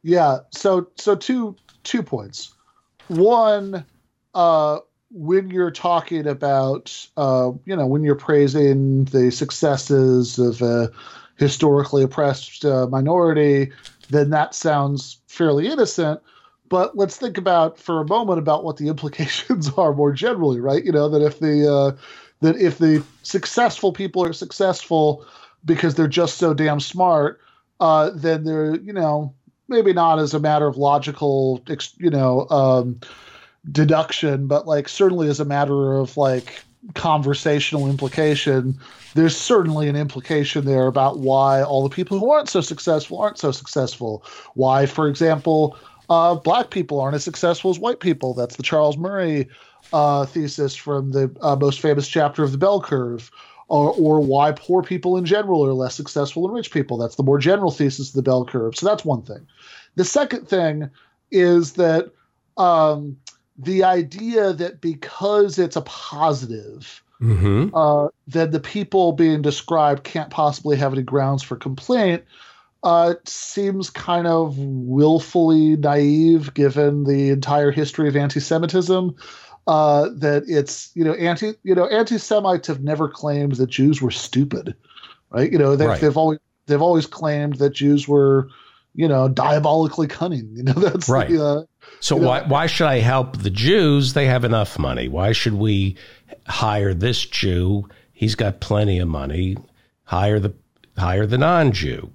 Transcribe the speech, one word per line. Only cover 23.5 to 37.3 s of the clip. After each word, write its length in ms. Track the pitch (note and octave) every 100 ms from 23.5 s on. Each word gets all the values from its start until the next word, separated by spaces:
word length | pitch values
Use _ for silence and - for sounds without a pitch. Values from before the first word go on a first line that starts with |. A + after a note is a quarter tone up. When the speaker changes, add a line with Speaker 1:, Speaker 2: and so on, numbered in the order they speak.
| - A#3+ - G3+
Speaker 1:
people 300 | E3 F#3+ F#3 E3+
are 80 |
successful 920 | - - - F#3+ F3+ - E3 D3+ D3 - - - _
because 320 | D#3 D#3+ E3+ C#3+
they're 120 | D#3
just 300 | D3+ E3 -
so 160 | E3+
damn 260 | D3+ D#3 D3
smart, 600 | - F3 F#3 D#3+ D3 - _ _ _ _
uh, 300 | E3 D#3 D#3
then 300 | F3 D#3+ D#3+
they're, 320 | D#3 D#3 D#3 D#3+
you 180 | G3
know, 400 | G3 D#3+ D3+ D3 - _ _ -
maybe 240 | A#3+ G3
not 260 | F3 E3 D#3
as 140 | D3+
a 60 | D3+
matter 280 | D3+ D3+ D3
of 100 | C3
logical 840 | C#3+ D3 C#3+ C#3+ D3 C3+ C3 B2+ -
ex-, 260 | C#3+ - _
you 120 | F3
know, 380 | C#3+ C3 B2+ -
um, 500 | D3 C3+ B2+ B2 A#2+ - - - - - _ D#3
deduction, 760 | C#3+ D3+ D#3 D#3 - D#3 C#3 C#3
but, 200 | C#3+ D#3
like, 200 | D3 C#3+
certainly 400 | - F#3+ F3+ D3+
as 120 | C#3+
a 60 | D3
matter 500 | C#3+ C#3+ C#3 C#3 C3+
of, 220 | C3 D3
like, 460 | C3+ C3 - - - _ A3
conversational 920 | - E3+ D#3 C#3